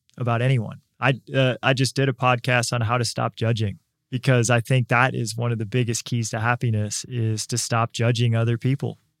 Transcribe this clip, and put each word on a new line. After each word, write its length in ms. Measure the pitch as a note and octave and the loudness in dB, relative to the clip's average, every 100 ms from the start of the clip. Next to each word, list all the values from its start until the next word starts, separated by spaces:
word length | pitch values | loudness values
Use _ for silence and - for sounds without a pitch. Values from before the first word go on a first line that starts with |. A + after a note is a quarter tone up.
| _ - | _ -6
about 240 | A#2+ A#2 | -2 0
anyone. 380 | B2+ C3 G#2 - _ - | 2 0 -2 -10 _ -2
I, 200 | B2 A#2 - | 0 0 -2
uh, 220 | C3+ C3 A#2 | 0 0 2
I 80 | A#2+ | 0
just 240 | B2+ C3 - | 2 0 0
did 140 | C3+ | 0
a 40 | |
podcast 600 | B2+ B2+ B2 - B2 A2+ | 2 0 0 2 0 0
on 80 | B2 | -2
how 160 | G#2+ B2 | 0 0
to 80 | A2+ | -2
stop 320 | - A#2+ - | -2 -4 -2
judging, 420 | A2+ A2+ G#2+ F#2 _ _ - | -2 0 -2 -6 _ _ -10
because 380 | B2+ C3+ B2 A#2 | -4 2 4 4
I 100 | A#2+ | 2
think 300 | - C3 A#2+ | 2 0 4
that 260 | A#2+ C3 B2 | 2 2 0
is 220 | A2+ A2+ | -4 -4
one 160 | A#2+ | -4
of 40 | A2+ | -4
the 80 | G2+ | -2
biggest 380 | B2 A#2+ A2+ | -2 0 -2
keys 260 | - A#2+ A2 | -4 -4 -4
to 100 | A2+ | -2
happiness, 640 | A2+ B2 A#2+ A2 G#2 - - | 0 0 0 0 -2 -6 -6
is 400 | B2 A2 G#2+ - | -2 -2 -2 -4
to 100 | A#2 | -4
stop 360 | - A#2 A2+ | 0 0 0
judging 420 | - A#2 A#2 A#2+ A2+ | 0 0 2 2 2
other 220 | A2+ A#2 | 0 0
people. 400 | B2+ C#3 A#2 G#2 _ _ | 0 -2 -4 -8 _ _